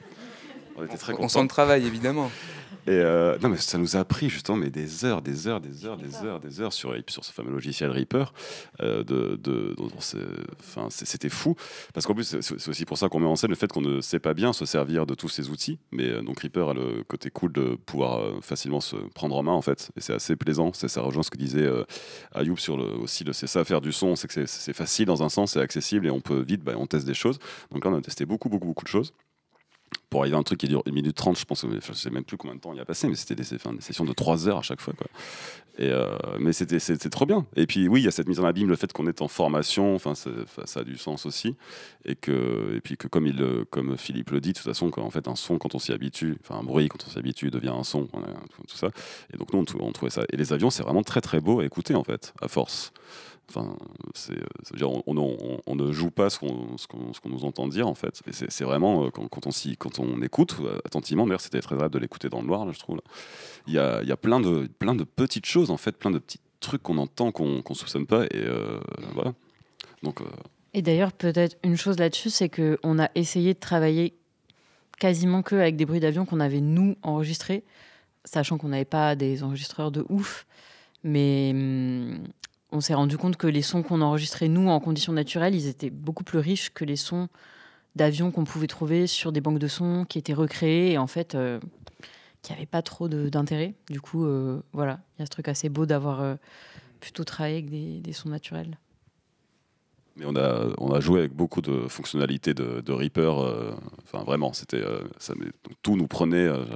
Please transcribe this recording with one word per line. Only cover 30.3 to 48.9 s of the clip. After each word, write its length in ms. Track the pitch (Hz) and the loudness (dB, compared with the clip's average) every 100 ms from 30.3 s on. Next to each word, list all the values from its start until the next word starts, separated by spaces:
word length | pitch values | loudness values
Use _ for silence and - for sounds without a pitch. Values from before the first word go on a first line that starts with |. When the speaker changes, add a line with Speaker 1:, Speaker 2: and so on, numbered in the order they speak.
| 76 | 2
Speaker 1:
à 40 | |
un 40 | |
truc 160 | - 95 | 2 0
qui 80 | 69 | 2
dure 160 | 71 - | 2 2
une 80 | |
minute 220 | 71 73 - | 0 0 2
trente, 220 | 98 87 | 2 2
je 60 | - | -2
pense, 180 | - | -4
enfin, 140 | 60 53 - | -4 -6 -6
je 60 | |
sais 160 | 57 64 | -8 -6
même 140 | 62 | -6
plus 140 | - 98 | -6 -10
combien 180 | - 67 | -12 -12
de 40 | |
temps 140 | 82 | -12
il 40 | 69 | -12
y 40 | |
a 40 | 64 | -6
passé, 220 | 82 143 | 0 0
mais 80 | 65 | 0
c'était 200 | - 55 | -4 -6
des, 180 | 62 60 | -6 -6
enfin, 180 | - | -6
des 80 | 58 | -8
sessions 220 | - - | -8 -4
de 100 | 80 | -2
trois 340 | 62 - 82 90 | 0 2 2 4
heures 100 | 98 | 0
à 40 | |
chaque 200 | - - | -2 -6
fois, 120 | - | -8
quoi. 140 | - - - - - - - _ - | -8 -10 -12 -14 -14 -14 -16 _ -4
Et, 120 | 67 | 0
euh, 280 | 64 50 50 - 50 | 2 0 -2 -6 0
mais 140 | 76 | 2
c'était, 280 | 85 85 85 | 2 2 2
c'était 300 | - 80 78 | 2 0 0
trop 160 | - 143 | 2 4
bien. 200 | 208 151 - | 4 2 2
Et 100 | 82 | 4
puis, 220 | 98 92 | 6 6
oui, 140 | 127 | 8
il 20 | |
y 40 | 110 | 6
a 40 | |
cette 160 | 85 82 | 2 0
mise 120 | 87 | 4
en 20 | |
abîme, 240 | 90 87 101 | 4 4 4
le 80 | 82 | 4
fait 160 | 95 | 0
qu'on 160 | - 80 | -2 -2
est 140 | - | 0
en 80 | 73 | -4
formation, 640 | - 78 76 76 - 101 95 | 2 2 2 2 4 4 4
enfin, 180 | - | 0
c'est, 160 | 73 67 57 | -4 -6 -8
enfin, 200 | 55 - - | -8 -10 -8
ça 160 | - | -8
a 20 | |
du 140 | 60 65 | -8 -8
sens 280 | - 73 73 | -8 -6 -6
aussi. 300 | - 113 135 - - - - | -4 -4 -4 -10 -18 -18 -14
Et 120 | - - | -8 -6
que, 580 | - 65 62 55 52 55 | 0 2 2 0 -2 -4
et 60 | |
puis 160 | - 67 | -6 -8
que 100 | - | 0
comme 180 | 80 78 | 2 2
il, 160 | 67 | 2
euh, 220 | 65 60 55 | 2 0 -2
comme 280 | 69 65 65 | -4 -2 -4
Philippe 340 | - 62 60 | -4 -6 -2
le 100 | 69 | -2
dit, 100 | 73 | 0
de 60 | 90 | -4
toute 80 | 62 | -4
façon, 240 | 58 87 | -2 -2
quand, 120 | - | -2
en 80 | 55 | -4
fait, 200 | 78 67 | -4 -4
un 60 | - | -6
son, 220 | - 85 | -2 -2
quand 180 | - - | 0 -4
on 40 | |
s'y 140 | - | -2
habitue, 440 | 53 67 - 82 76 | -2 -2 -2 -2 -2
enfin, 180 | - 50 | -6 -8
un 40 | |
bruit, 260 | 64 71 76 | 0 4 4
quand 160 | - - | 0 -10
on 20 | |
s'y 80 | - | -6
habitue, 320 | 64 - 69 | -4 -2 -2
devient 200 | 62 64 | -2 -2
un 160 | 62 65 | -2 -2
son, 240 | 73 65 | -2 -2
voilà, 160 | 50 - - - - - | -6 -10 -10 -14 -18 -16
tout 80 | - | -4
ça. 140 | 90 | -4